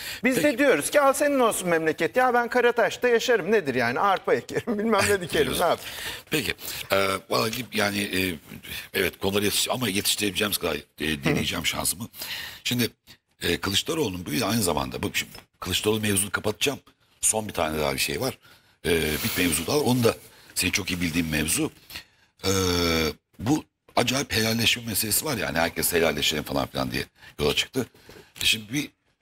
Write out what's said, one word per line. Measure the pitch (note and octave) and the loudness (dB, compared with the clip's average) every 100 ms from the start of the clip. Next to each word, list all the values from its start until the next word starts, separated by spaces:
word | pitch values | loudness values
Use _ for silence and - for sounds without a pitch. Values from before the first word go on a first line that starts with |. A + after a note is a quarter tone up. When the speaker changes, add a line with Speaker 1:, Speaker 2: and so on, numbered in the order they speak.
| - - | -12 -2
Speaker 1:
Biz | B3+ B3+ | 0 2
Speaker 2:
Peki. | D4 | 2
Speaker 1:
de | A#3 | 4
diyoruz | C#4 D#3+ - | 4 4 2
ki, | D4 | 4
"Al | C#4 | 4
senin | C4 D4 C#4 | 4 2 4
olsun | A#3 - F3+ | 2 2 0
memleket | E3 D#3+ D3+ E3 B3 | 2 2 0 0 2
ya, | B3+ | 4
ben | A#3+ A#3+ | 2 2
Karataş'ta | B3 A#3+ A#3 F#3 - B3 | 2 2 4 0 2 2
yaşarım." | A3+ A3+ A#3 E3 | 2 4 2 2
Nedir | A3 D3 B2 | 2 2 0
yani, | A#2+ C#3 | 0 2
arpa | G3 F#3 - | 2 2 2
ekerim | C3+ - C#3+ - G#3 | 0 0 -4 -2 -2
<laughs> | |
bilmem | A3+ G3+ G3+ | 2 2 4
ne | G3+ | 2
dikerim, | F3 F3 C3 | 0 0 0
Speaker 2:
Diyorsun. | D3+ F3 | 2 2
Speaker 1:
ne | |
yap- | B2 - - - - - | 0 -4 -10 -10 -10 -4
Speaker 2:
Peki, | D#3 G#2 - - - - | -2 -2 -6 -8 -10 0
e, | F#2+ G2 F#2+ - | 2 2 0 -2
vallahi | B2 A2+ A#2 A2 | 0 0 -4 -4
yani, | G#2+ G2+ G2+ | 0 0 0
e, | G2 F#2 F#2 D#2+ - - - - - | -2 0 0 -4 -10 -18 -12 -12 -4
evet | F#2+ F2+ - | -2 -2 0
konuları | G2 G2+ G2+ | 0 2 2
yetiş-, | - - | 0 -2
ama | A#2+ A#2+ | -2 -2
yetiştirebileceğimiz | G2 - - G#2 F2+ G#2 F2 | 0 0 0 -2 -2 -2 -2
kadar, | E2+ D2+ - - | -4 -6 -8 -6
e, | D#2 D2 | -4 0
deneyeceğim | G#2 D3 C#2+ F2 D2 | 0 0 -2 -4 -4
şansımı. | D2 D#2 D#2+ A#2 - - - - - | -2 -4 -4 -10 -12 -12 -10 -12 -10
Şimdi, | - B2 A#2 - - - _ - | -4 -2 -2 -6 -20 -20 _ -6
e, | F2+ E2+ | -2 -2
Kılıçdaroğlu'nun | - - - D#3+ A#2+ F2+ F2+ | 0 -2 -2 -2 -2 -4 -4
bir | D3 G2 | -2 0
aynı | A#2 | 0
zamanda, | F2+ D2+ C2 B1+ | 0 0 -2 -4
bak | G2 | -4
şimdi | - - - - _ | -4 -6 -12 -20 _
Kılıçdaroğlu | F2+ F#2 G#2 A2 | -4 -2 0 0
mevzunu | G#2+ G2 G2 | 0 0 -2
kapatacağım. | G2+ G2+ - C#3 C3 - _ _ _ | -4 -4 -2 -2 -4 -10 _ _ _
Son | - A2 G#2+ | 0 0 -2
bir | |
tane | F2+ D#2+ D#2 | -2 -2 0
daha | D2 | 0
bir | C#2 | 0
şey | - D2 | -2 -2
var. | B2+ - - - _ _ D#2 | -4 -6 -14 -20 _ _ 0
Ee, | E2+ | 2
bir | D2+ D2+ A2+ - | 2 -2 -2 0
mevzu | F2+ D#2+ E2 | 0 0 0
daha | C#3+ | 0
var. | A#2+ | 2
Onu | B2+ | 4
da | A2+ - - - - - | 2 0 -6 -20 -10 -4
senin | F2+ | -2
çok | G2+ F#2 | -2 -4
iyi | F2+ | -2
bildiğin | F2 E2 D#2+ | 0 0 0
mevzu. | D#2 D2+ G#2 D#3 - - - - _ _ _ - | 0 0 0 -2 -6 -18 -18 -18 _ _ _ 0
Ee, | G2 F2+ F2 E2+ E2 D#2 D2+ _ - | 2 2 2 2 2 0 -4 _ -6
bu | G#2 D#3 - _ _ - | 0 0 -2 _ _ 0
acayip | A#2+ C3 C#3+ | 2 0 -2
helalleşme | A2 A2 A2+ A2+ - A#2 | 0 0 2 2 0 -2
meselesi | G2+ A2 - D3+ | -4 -2 -2 -2
var | A#2 | -2
ya, | C#2+ | -2
hani | D#2 | 0
herkes | E2+ D#2+ D#2 | 0 0 0
helalleşelim | F2 D#2+ D2 C#2+ D#2 | 2 2 2 0 -2
falan | C#2 C#2 C2 | -2 -4 -2
filan | C2+ C2 | -4 -4
diye | B1+ C#2 _ - - | -4 -6 _ -16 -2
yola | D2 C2+ | 0 0
çıktı. | - - A2+ _ - - - - | -2 -4 -6 _ -20 -20 -16 -2
E | - | 0
şimdi | A2+ G#2 | 0 -2
bir | C#3 - _ _ _ | -6 -6 _ _ _